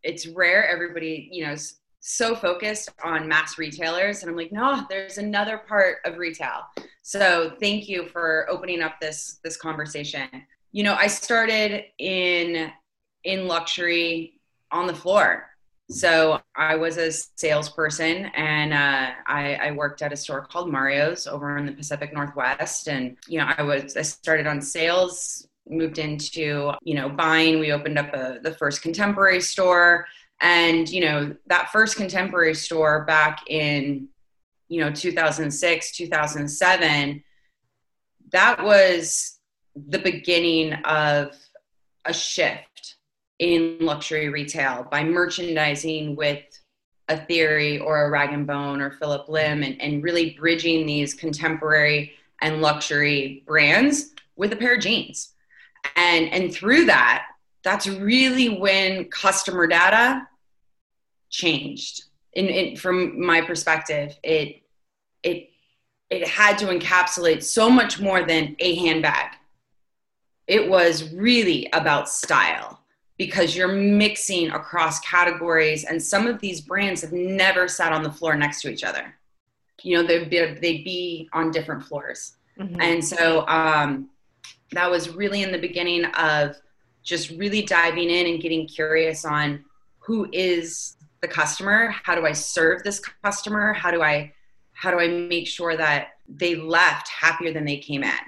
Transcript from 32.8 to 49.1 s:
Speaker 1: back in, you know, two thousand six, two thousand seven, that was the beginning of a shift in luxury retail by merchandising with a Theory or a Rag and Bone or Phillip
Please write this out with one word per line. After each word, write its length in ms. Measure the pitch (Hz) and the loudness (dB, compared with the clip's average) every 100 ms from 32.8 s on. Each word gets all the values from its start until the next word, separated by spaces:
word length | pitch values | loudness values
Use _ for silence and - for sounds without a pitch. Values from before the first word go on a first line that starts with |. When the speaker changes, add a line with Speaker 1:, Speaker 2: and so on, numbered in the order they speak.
| 156 151 151 | 4 2 2
Speaker 1:
back 380 | 156 151 151 - | 4 4 0 -6
in, 600 | 156 151 147 139 139 135 _ _ _ _ _ _ | -2 0 0 -2 -4 -8 _ _ _ _ _ _
you 140 | 165 | -4
know, 100 | 151 | -2
two 180 | 151 180 | -2 -4
thousand 400 | 165 160 151 151 | 0 0 0 -4
six, 460 | 143 175 165 - - | 0 0 0 -2 -10
two 100 | 170 | -4
thousand 420 | 160 151 151 147 | -2 -2 -4 -6
seven, 760 | - 185 185 165 147 143 143 _ _ _ _ _ _ _ _ _ _ _ | 0 2 4 2 2 -2 -6 _ _ _ _ _ _ _ _ _ _ _
that 320 | 180 214 247 | 4 4 4
was 760 | 208 202 190 175 165 - - - _ _ _ | 6 8 8 6 0 -4 -6 -12 _ _ _
the 240 | 143 143 180 | -20 -6 -2
beginning 760 | 190 156 147 175 170 160 156 151 | -2 -4 0 2 4 2 0 -2
of 500 | - 156 151 147 143 - _ - _ _ _ _ | 0 2 2 2 0 -10 _ -20 _ _ _ _
a 80 | - | -8
shift 840 | 170 - - 156 - - - - - _ _ _ _ | -6 -4 0 0 0 -14 -20 -20 -20 _ _ _ _
in 400 | 175 170 165 165 | 2 2 2 0
luxury 480 | 165 147 - 156 151 | -2 -2 -4 -4 -4
retail 580 | 147 147 165 135 123 123 | -4 -8 -2 -2 -2 -4
by 120 | 147 | -2
merchandising 1120 | 156 175 175 - 175 156 151 143 160 156 151 | 0 0 0 -2 -4 0 0 -2 -4 -6 -6
with 300 | 143 147 143 - - _ _ _ _ - | -2 -2 -2 -10 -20 _ _ _ _ -6
a 80 | 156 | -6
Theory 640 | 151 170 160 151 147 147 | 0 2 2 2 0 -2
or 260 | 143 151 | 0 2
a 60 | 147 | 2
Rag 240 | 147 143 | 2 0
and 120 | 147 143 | -2 -4
Bone 360 | 143 143 139 | -4 -4 -4
or 80 | 139 | -6
Phillip 400 | - 151 | -6 -6